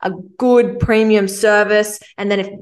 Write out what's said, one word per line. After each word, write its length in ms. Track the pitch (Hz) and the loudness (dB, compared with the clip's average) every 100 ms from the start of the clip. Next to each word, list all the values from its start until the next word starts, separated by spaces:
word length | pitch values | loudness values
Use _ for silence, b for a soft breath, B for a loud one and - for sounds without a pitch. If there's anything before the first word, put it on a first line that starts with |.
a 100 | 190 185 - - | -8 -8 -14 -4
good 420 | 247 240 202 - | 2 4 2 -2
premium 480 | - 220 220 214 196 | 0 2 4 2 0
service. 720 | 196 214 208 202 208 214 - B - | 0 2 2 2 0 -2 -6 B -10
And 140 | 202 | -4
then 100 | 202 | -4
if, 80 | 190 196 | -4 -12